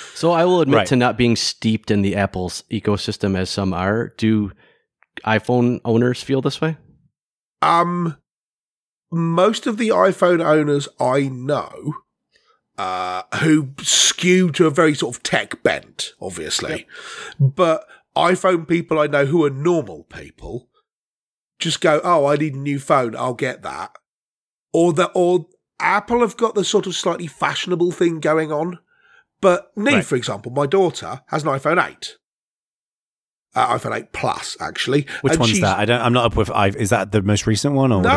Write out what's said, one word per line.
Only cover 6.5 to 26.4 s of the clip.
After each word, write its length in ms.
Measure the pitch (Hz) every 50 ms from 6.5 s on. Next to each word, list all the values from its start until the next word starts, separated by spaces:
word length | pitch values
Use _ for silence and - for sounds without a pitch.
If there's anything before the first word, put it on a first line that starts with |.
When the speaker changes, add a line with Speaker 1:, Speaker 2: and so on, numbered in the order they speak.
| - -
Speaker 1:
way? 160 | 160 160 156 - _ _ _ _ _ _ _ _ _ _ _ _ _ _ _ -
Speaker 3:
Um, 560 | - 156 165 170 175 175 175 175 170 165 147 - _ _ _ _ _ _ _ _ _ _ _ _ _ _ _ _ _ _
most 560 | 165 170 165 165 165 175 190 220 220 - -
of 120 | 262 214 214
the 100 | 233 214
iPhone 560 | 180 180 185 196 175 - 190 175 180 165 165
owners 420 | 151 156 156 147 147 143 143 139 - - -
I 220 | 135 127 131 143 139 135
know, 680 | 131 123 127 139 143 117 76 - - - - 147 - - - _ _ _ _ _ _ _ _ _ _ _ _ _ _
uh, 460 | - 98 92 92 92 92 90 90 90 - _ - -
who 300 | 160 160 151 156 143 131 139 -
skew 680 | - - - - - - - - 175 180 185 185 185 170
to 140 | 135 - 170
a 40 | 160
very 240 | 139 170 165 156 147
sort 220 | - 151 123 120
of 60 | - -
tech 380 | - - 120 104 - - - -
bent, 480 | 110 80 - - - _ - - - - -
obviously, 680 | 95 95 87 85 78 76 - - - - 78 - - - - - - - - - - - - -
Speaker 1:
Yep. 140 | 139 131 -
Speaker 3:
but 280 | - 180 160 160 - - - - - _ _ -
iPhone 520 | - 165 175 185 185 - 185 180 170 160 -
people 300 | 170 175 170 - 160 156
I 80 | 151 147
know 180 | 143 143 139
who 180 | 139 165 170 151
are 60 | 143
normal 540 | 135 135 147 175 175 160 135 190 82 73 -
people 640 | _ - - 71 - - - - - 107 127 - _ _ _ _ _ _ _ _ _ _ _ _ _ _ _ _ _ _ -
just 220 | - 165 - -
go, 200 | - 165 151 143 -
"Oh, 220 | 180 175 156 139
I 100 | 143 147
need 180 | 147 160 151 131
a 40 | 135
new 200 | 139 143 143 139
phone, 380 | 135 - 156 135 127 117 117
I'll 180 | 127 123 127 123
get 280 | 120 135 131 120 -
that." 340 | - 82 67 78 95 - - - _ _ _ _ _ _ _ _ _ _ _ _ _ _
Or 200 | - 165 170 175
that, 180 | 151 165 165 - -
or 320 | 185 175 175 180 175 156 _ _ _ _ _ _ -
Apple 400 | 160 170 190 208 - - 240 240
have 160 | 240 202 -
got 180 | -